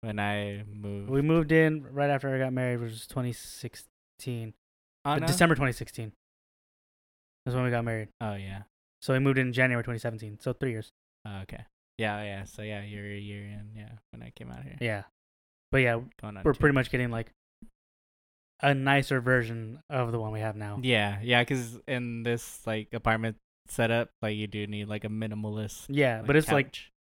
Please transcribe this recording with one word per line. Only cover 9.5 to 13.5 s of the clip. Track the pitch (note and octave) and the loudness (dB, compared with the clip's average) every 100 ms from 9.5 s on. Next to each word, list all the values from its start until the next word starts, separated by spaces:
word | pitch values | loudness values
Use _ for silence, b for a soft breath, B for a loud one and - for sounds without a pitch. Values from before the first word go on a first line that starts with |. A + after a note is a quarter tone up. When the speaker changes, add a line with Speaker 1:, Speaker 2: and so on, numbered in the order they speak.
Speaker 2:
January | A#2+ C3 B2 | 2 2 2
twenty | A#2 A#2 | -2 -4
seventeen. | A#2+ A2+ A2 G#2 | -4 -6 -10 -8
So | - | -6
three | B2 C3+ | -4 -2
years. | A2+ A2 _ _ _ G#2+ | -4 -8 _ _ _ -14
Speaker 1:
Oh, | G2 | -12
okay. | F#2+ - A#2+ _ _ - | -12 -14 -16 _ _ -4
Yeah, | A2 G#2 | -2 -2
yeah. | G#2 G2 | -6 -8
So, | G2+ - | -10 -10
yeah, | G#2+ G#2 | -8 -8
you | G2+ G#2 | -8 -10
were | G2+ | -10
a | G2+ | -10
year | G2+ G2+ | -10 -10
in, | G2+ | -12